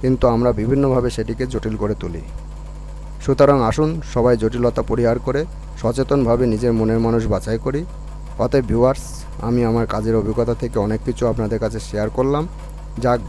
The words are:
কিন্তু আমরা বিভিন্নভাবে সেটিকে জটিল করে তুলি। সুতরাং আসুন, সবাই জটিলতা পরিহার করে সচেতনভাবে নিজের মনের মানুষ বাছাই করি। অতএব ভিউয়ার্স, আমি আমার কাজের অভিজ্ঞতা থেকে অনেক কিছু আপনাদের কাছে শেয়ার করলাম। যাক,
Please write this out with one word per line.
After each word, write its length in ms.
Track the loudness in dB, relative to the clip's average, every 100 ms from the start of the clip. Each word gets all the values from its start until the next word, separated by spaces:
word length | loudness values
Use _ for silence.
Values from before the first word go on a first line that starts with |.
কিন্তু 260 | 0 4 4
আমরা 240 | 4 2
বিভিন্নভাবে 580 | 2 2 2 4 2 0
সেটিকে 380 | -2 -4 -4 -4
জটিল 280 | -4 -4 -2
করে 200 | -2 -2
তুলি। 260 | -6 -8 -10 -12 -12 -12 -12 -12 -12 -12 -12 -6 0
সুতরাং 380 | 4 6 6
আসুন, 380 | 4 2 0 0 -4
সবাই 240 | 2 4 4
জটিলতা 440 | 2 2 0 0
পরিহার 380 | 0 0 2 2
করে 260 | 0 -2 -4 -8 -14 -4
সচেতনভাবে 640 | -2 0 2 2 4 4 2
নিজের 280 | 2 2
মনের 260 | 2 2 2
মানুষ 280 | 2 2 2
বাছাই 320 | 0 0 -2
করি। 220 | -2 -4 -4 -10 -12 -12 -10 -4
অতএব 260 | 0 2 2
ভিউয়ার্স, 360 | 4 4 2 -6 -12 -12 -8
আমি 240 | -2 2 2
আমার 220 | 2 0
কাজের 280 | -2 0 0
অভিজ্ঞতা 380 | 0 0 0
থেকে 260 | -2 -2 -2
অনেক 220 | 0 -2 -2
কিছু 220 | -2 0
আপনাদের 320 | 0 -2 -2
কাছে 200 | -2 -4
শেয়ার 300 | -6 -4 -2
করলাম। 380 | 0 0 0 -2 -8 -12 -12 -12 -2
যাক, 220 | 0 0